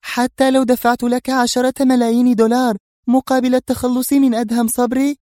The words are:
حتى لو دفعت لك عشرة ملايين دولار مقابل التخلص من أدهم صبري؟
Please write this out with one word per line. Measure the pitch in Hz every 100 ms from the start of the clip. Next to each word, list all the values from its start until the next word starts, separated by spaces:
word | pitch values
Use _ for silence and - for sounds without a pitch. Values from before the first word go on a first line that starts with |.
حتى | - - 247 - 262
لو | 262
دفعت | 254 247 240 240
لك | 240 247 -
عشرة | 262 240 - 254 262
ملايين | 262 254 233 233 247
دولار | 226 226 240 254 214 _ _ -
مقابل | 254 - 262 254
التخلص | 254 - 247 254 247 254
من | 285 269
أدهم | 226 226 233 233
صبري؟ | - 247 262 277 285